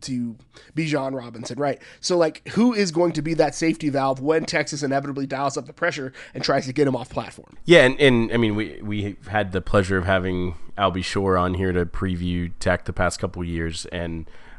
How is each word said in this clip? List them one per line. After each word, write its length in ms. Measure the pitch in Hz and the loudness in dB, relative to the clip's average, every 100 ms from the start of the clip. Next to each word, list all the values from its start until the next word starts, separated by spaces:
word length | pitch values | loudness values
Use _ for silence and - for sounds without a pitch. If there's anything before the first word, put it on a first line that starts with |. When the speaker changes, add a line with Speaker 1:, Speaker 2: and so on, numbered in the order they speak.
Speaker 1:
to 340 | - 123 120 110 - - - 151 | -8 -4 -4 -8 -20 -20 -10 -4
Bijan 380 | 160 147 135 | 0 0 -2
Robinson, 440 | 135 120 117 123 123 | -6 -10 -14 -12 -4
right? 220 | 143 131 - - | -4 -4 -10 -10
So, 180 | 202 180 | 0 4
like, 280 | 160 156 - | 2 0 -4
who 240 | 175 240 | 4 4
is 160 | 214 196 | 4 0
going 220 | 160 175 | 2 2
to 100 | 151 | 0
be 100 | 151 | -2
that 200 | 160 151 | 2 2
safety 340 | - 165 - 151 | 2 0 2 0
valve 320 | 135 135 131 | 0 0 0
when 240 | 135 160 | 2 0
Texas 380 | 156 165 139 143 | 0 -2 -2 -4
inevitably 440 | 143 135 139 135 135 | -2 -2 -2 -6 -6
dials 300 | 135 139 147 | -4 -4 -4
up 80 | |
the 80 | 131 | -10
pressure 400 | - 170 139 131 - - | -4 -4 -4 -10 -12 -16
and 100 | - | -6
tries 220 | - 139 131 | 0 0 0
to 80 | |
get 120 | 127 135 | 2 2
him 80 | |
off 140 | 127 131 | 2 -4
platform? 480 | 131 110 - - - | -8 -8 -14 -20 -8
Speaker 2:
Yeah, 220 | - 170 127 | 8 8 8
and, 120 | - | 8
and, 320 | 143 120 113 | 6 6 4
I 20 | 117 | 2
mean, 180 | 113 | 2
we, 280 | 104 98 - | 0 -4 -8
we 340 | 104 104 101 95 - | -6 -4 -6 -8 -4
had 240 | 107 98 | -2 0
the 100 | 92 | -2
pleasure 340 | - 104 92 95 | 2 2 2 0
of 80 | |
having 520 | 90 95 92 90 90 85 - - | 2 0 0 -2 -4 -6 -10 0
Albie 280 | 95 90 | 0 0
Shore 340 | 87 104 98 92 | -4 -2 2 2
on 160 | 90 | 2
here 180 | 92 95 | 0 0
to 140 | 90 87 | 0 -2
preview 640 | - 98 87 90 87 87 - | -2 -2 -2 -2 -2 -4 -2
Tech 260 | 92 87 | 0 0
the 80 | - | -2
past 260 | 87 87 - | -2 -2 0
couple 220 | 92 87 | -6 -6
of 80 | 87 | -6
years, 380 | 82 82 78 - | -4 -4 -6 -8
and, 420 | 87 85 82 80 - - | -8 -6 -8 -10 -14 -16